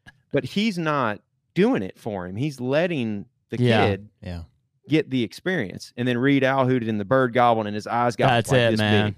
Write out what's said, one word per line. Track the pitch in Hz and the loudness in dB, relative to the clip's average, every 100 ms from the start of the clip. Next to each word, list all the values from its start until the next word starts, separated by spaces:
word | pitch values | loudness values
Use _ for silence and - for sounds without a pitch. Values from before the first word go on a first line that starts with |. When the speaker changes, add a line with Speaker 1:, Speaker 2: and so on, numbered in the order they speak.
| - _ _ | -20 _ _
Speaker 1:
But | 139 | -4
he's | 131 196 220 175 | -4 -2 -2 -2
not | 160 147 117 104 _ _ _ | -2 0 -2 -4 _ _ _
doing | - 214 220 | 2 2 2
it | 95 - | -4 -10
for | 120 98 90 | -8 -8 -8
him. | 98 | -6
He's | 151 135 | -6 -4
letting | 123 143 180 160 113 101 - _ - | -2 0 0 -2 -4 -6 -10 _ -10
the | 120 | 0
Speaker 2:
Yeah. | 123 110 101 | 2 4 2
Speaker 1:
kid | 98 104 _ | -2 -8 _
Speaker 3:
Yeah. | 92 87 82 _ _ _ - | -12 -12 -14 _ _ _ -2
Speaker 1:
get | 156 - | -2 0
the | 131 | -2
experience. | 107 - 180 185 95 - - - | -4 -6 -6 -4 -6 -10 -14 -6
And | 123 | -2
then | 120 | 0
Reed | 135 139 | 2 2
owl | 131 135 127 | 2 2 2
hooted | 127 113 | 2 0
and | 107 | -4
the | 98 | 0
bird | 131 127 | 2 2
gobbled | 120 120 113 104 | 4 4 4 0
and | |
his | 104 101 | -6 -4
eyes | 117 123 110 | -2 -2 0
got, | 120 | 2
Speaker 2:
That's | 120 107 | 2 2
Speaker 1:
like, | 127 | 2
Speaker 2:
it, | 117 | 2
Speaker 1:
this | 110 | 2
Speaker 2:
man. | 107 104 107 | 2 2 0